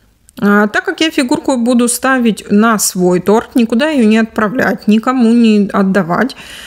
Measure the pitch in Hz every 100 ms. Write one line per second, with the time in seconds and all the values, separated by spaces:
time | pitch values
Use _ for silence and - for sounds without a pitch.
0 | _ _ _ - 202 208 208 339 392 330
1 | 320 311 247 302 311 262 233 240 240 -
2 | 262 262 233 196 - 202 226 208 - 185
3 | 180 180 190 220 - 262 226 233 302 294
4 | 214 220 220 - 214 254 185 208 - 214
5 | 233 262 226 240 226 214 196 196 190 196
6 | 165 175 240 - - -